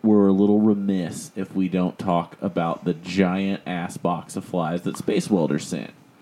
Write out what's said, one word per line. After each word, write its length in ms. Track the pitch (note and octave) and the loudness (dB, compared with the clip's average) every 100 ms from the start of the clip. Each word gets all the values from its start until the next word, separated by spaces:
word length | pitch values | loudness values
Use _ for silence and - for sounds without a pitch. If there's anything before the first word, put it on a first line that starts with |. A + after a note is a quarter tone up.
we're 240 | A2 G#2 G2 | 6 6 6
a 40 | |
little 280 | F#2+ G2+ G#2 | 6 4 6
remiss 680 | A2 G2+ G2 F#2+ E2+ - - - | 4 2 0 -2 -4 -8 -12 -10
if 180 | F#2+ | -6
we 140 | F#2+ F#2 | -2 0
don't 320 | F#2 F2+ - | 0 0 -2
talk 380 | G2 E2+ E2 - | 0 0 -2 -6
about 440 | G2+ F2 E2+ - - | -6 -2 -4 -4 -4
the 80 | |
giant 680 | D#2+ F#2 F#2 F#2 F#2+ G2 G2 - | -4 -4 0 0 0 -4 -6 -6
ass 300 | F2 F2 - | -8 -8 -6
box 400 | F2 E2+ - F#2 | -4 -4 -6 -12
of 80 | - | -6
flies 380 | F2+ D#2+ F2 | -4 -2 -4
that 120 | - - | -6 -6
Space 320 | - G3+ - | -2 -2 0
Welder 300 | G2 D2 D2 | 0 2 -2
sent. 320 | - D#2+ - - _ _ | -4 -8 -10 -18 _ _